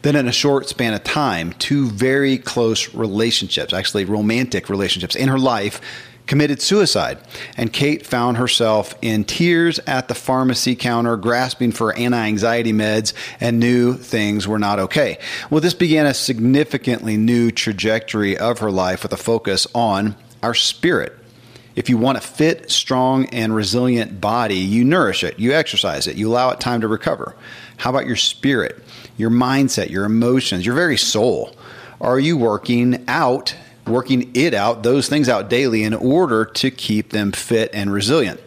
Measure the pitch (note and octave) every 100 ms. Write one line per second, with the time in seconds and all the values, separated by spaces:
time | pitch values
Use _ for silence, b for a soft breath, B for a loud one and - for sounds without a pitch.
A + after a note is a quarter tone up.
0 | D3 D3 B2 - D3 C#3 - - A#2+ G#2
1 | - D3+ C#3 F2 E2+ - - C#3+ C3 G2+
2 | B2+ C#3 C#3 B2+ - - A2+ A2 - A2
3 | A2 G2+ A#2 - F#2+ - - F2+ G2+ G#2
4 | F#2+ G#2 G#2+ A#2 B2 G2 - G2+ F#2+ F2+
5 | E2+ - C3+ C3+ C3 A2+ G2+ - B B
6 | B B - C#3+ D3 C#3 - G3+ F#3 G3+
7 | - C#2 - B B - A#2 - C#3+ D3+
8 | - B2 A#2+ A#2 B2 - A2+ G#2+ G2+ -
9 | A#2 A2 G2+ - E3+ E3 E3+ D3+ - C3
10 | B2+ A#2 - C3 C3 A#2+ B2+ B2 B2 A#2
11 | A#2+ A2+ G#2+ A#2+ B2+ - B2 A2 A2 -
12 | A#2+ A#2+ G#2+ G#2+ A2+ A#2 A#2 G#2+ G#2+ G#2+
13 | A2 B B B A#2+ A#2 A#2+ B2 A#2+ B2+
14 | - A2+ G#2 G#2 G2 G#2+ G2+ G2+ F#2+ D#3
15 | B2 D#2+ B B B D3+ F3 E3+ F3 D#3
16 | D3 B2+ - A2+ A#2 C#3 D3+ C3+ - A#2
17 | A2 G#2+ A2+ A#2+ A#2 A2+ - G2+ G#2+ A2
18 | - A2 G2+ F#2+ A2+ A#2 A2 F#2 F#2 F#2
19 | - F#2+ - A#2 - F#2+ - A#2 A2+ G2
20 | G#2 G2 - - A#2 A#2 - - F3 C3+
21 | - - - B B B B - - A#2+
22 | B2+ A#2+ - - D#3 E3 - - - B2+
23 | B2+ C3 B2+ B2 A2 A2 G2 A#2 B2+ A#2+
24 | A2 G2 G#2 A#2+ A2+ F#2+ F#2+ A2 B2+ F3+
25 | A#2 F#2 E2+ - A2+ D3+ - G2+ F#2+ D2
26 | D#2+ D2 G#2+ A#2+ B2+ - B2 A#2+ A2 G#2+
27 | - - - - B B B B B2 C3
28 | C3 A2+ - - C#3 B2+ D2+ - B B
29 | B - A2+ A#2+ B2+ C3+ C3+ - F#2 F#2
30 | G#2 A2+ A#2+ B2+ - F#2 F#2 C3 F3 A#2
31 | - G#2+ A#2+ E2 - - B B B B
32 | A#2 C3 D3 E3 A#2 G#2 - A#2+ B2 B2
33 | - C#3 C#3 C3 - - B B - A#2+
34 | B2+ B2+ A#2+ B2 E3 G#2+ G#2 A2+ A2 C3+
35 | - D3 B2+ A2 G2+ B2 C3+ A2 G#2+ A2
36 | B2+ D#3 F3 A2 A2 - C3+ - - G#2+
37 | - A2 G2+ F#2 - A2+ A2 G#2 G2+ G2+
38 | G2 D#3 G#2 -